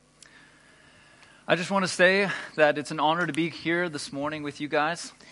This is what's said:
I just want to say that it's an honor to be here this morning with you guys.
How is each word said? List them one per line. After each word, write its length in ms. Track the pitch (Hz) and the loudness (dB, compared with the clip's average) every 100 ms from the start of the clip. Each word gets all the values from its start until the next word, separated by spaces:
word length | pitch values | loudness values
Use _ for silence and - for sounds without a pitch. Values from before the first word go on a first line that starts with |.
| _ _ - - - - _ - - - - - - - - | _ _ -20 -20 -20 -20 _ -20 -20 -20 -20 -20 -20 -10 0
I 80 | 165 | 0
just 140 | 175 | 2
want 120 | 196 | 0
to 60 | 185 | 0
say 400 | - 180 190 196 - - - | 6 6 6 2 -4 -6 2
that 200 | 151 147 | 2 2
it's 140 | 139 | -4
an 100 | 156 | -2
honor 260 | 151 165 170 | 0 0 -2
to 60 | |
be 160 | 147 165 | -2 -4
here 400 | - 160 170 180 | -4 -4 -2 -2
this 240 | 147 - | -6 -10
morning 320 | 139 147 156 | -8 -8 -6
with 160 | 147 143 | -10 -8
you 80 | 147 | -4
guys. 460 | 151 151 170 - - - | 0 0 -4 -10 -18 -20